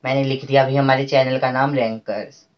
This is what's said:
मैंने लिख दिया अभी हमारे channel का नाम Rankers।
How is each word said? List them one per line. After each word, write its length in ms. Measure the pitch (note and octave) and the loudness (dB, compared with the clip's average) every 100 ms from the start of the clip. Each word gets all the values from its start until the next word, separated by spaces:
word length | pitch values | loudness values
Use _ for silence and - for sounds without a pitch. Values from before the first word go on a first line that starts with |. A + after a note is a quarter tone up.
मैंने 180 | C3 C#3 | -2 -2
लिख 200 | C3+ C3+ | -2 -4
दिया 180 | B2+ C3+ | 2 2
अभी 120 | C3 C#3 | 4 2
हमारे 280 | C3+ C3 | 2 0
channel 340 | C3+ C#3 C3 C3 | 2 0 2 0
का 120 | C3 | -2
नाम 220 | B2+ C#3 | 0 0
Rankers। 720 | C#3 A2+ A2 - G2 - - _ | 0 -2 -4 -8 -8 -10 -18 _